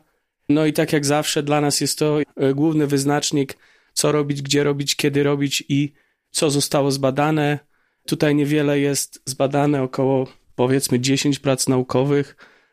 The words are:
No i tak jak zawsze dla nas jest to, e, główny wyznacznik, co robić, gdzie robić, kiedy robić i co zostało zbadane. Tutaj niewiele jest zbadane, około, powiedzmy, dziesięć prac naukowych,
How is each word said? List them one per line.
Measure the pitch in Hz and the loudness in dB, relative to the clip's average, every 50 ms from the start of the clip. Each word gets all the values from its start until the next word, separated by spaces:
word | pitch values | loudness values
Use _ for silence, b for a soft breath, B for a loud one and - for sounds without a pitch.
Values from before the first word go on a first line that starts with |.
| _ _ _ _ _ _ _ _ _ - | _ _ _ _ _ _ _ _ _ 0
No | 147 151 156 | 2 2 2
i | 156 147 | 2 2
tak | - 160 151 - | 0 0 0 0
jak | 151 143 | 0 0
zawsze | 139 147 151 151 - - 160 143 | 0 0 0 0 -2 -2 -2 -2
dla | 143 147 151 | 0 0 0
nas | 147 143 139 - | 0 0 -2 -2
jest | 147 139 - - | -2 -4 -2 -2
to, | 156 151 147 151 147 - - - | 0 0 0 0 -2 -4 -4 -2
e, | 147 135 135 | 0 0 0
główny | 139 147 165 156 156 151 143 | 2 0 0 0 0 0 0
wyznacznik, | 143 139 135 143 143 147 143 - - 147 139 131 - b b b b b b b b | 0 0 0 0 0 0 -2 -2 -2 -2 -2 -2 -6 b b b b b b b b
co | - - 151 | -2 0 0
robić, | 147 151 147 143 147 143 | 0 0 0 -2 -4 -6
gdzie | 139 139 147 143 147 | -4 -2 0 0 2
robić, | 147 143 143 143 139 - | 0 0 -2 -4 -6 -4
kiedy | - - 147 139 143 143 | -2 -2 0 0 2 0
robić | 143 143 143 143 139 135 - - - | 0 0 0 -2 -2 -4 -4 -4 -2
i | - 139 147 143 _ _ _ _ _ _ _ _ | 0 0 0 -2 _ _ _ _ _ _ _ _
co | - - 170 156 | -4 -2 0 0
zostało | 139 143 135 - - 151 135 139 | 2 0 -2 0 0 0 0 0
zbadane. | 135 139 135 131 131 143 147 151 160 156 147 143 147 143 - _ _ _ _ _ _ _ - | 0 0 -2 -2 0 0 0 0 2 0 0 0 -2 -4 -6 _ _ _ _ _ _ _ -8
Tutaj | - 165 - - 151 143 | -6 -2 0 2 2 2
niewiele | 147 147 139 151 151 147 143 143 143 | 2 2 2 0 0 2 2 0 0
jest | 139 143 139 131 - - - - - | 0 0 -2 -2 -4 -8 -10 -16 -12
zbadane, | - 131 - 139 139 143 143 143 147 147 139 131 | -10 -4 -2 -2 0 2 2 2 2 2 0 -2
około, | 127 - - 135 131 135 127 131 131 - _ _ _ - | -4 -2 -2 0 0 2 0 -2 -4 -10 _ _ _ -2
powiedzmy, | - 127 127 131 139 131 - 135 123 | 0 2 2 2 2 0 0 0 0
dziesięć | 123 135 135 135 - 147 139 131 | 0 0 0 0 0 0 -2 -2
prac | - 143 131 123 - - | 0 -2 -2 0 0 0
naukowych, | 131 127 127 - - 123 135 143 143 143 139 - - b b b b b b b | 0 0 0 0 0 0 2 2 2 0 0 -2 -8 b b b b b b b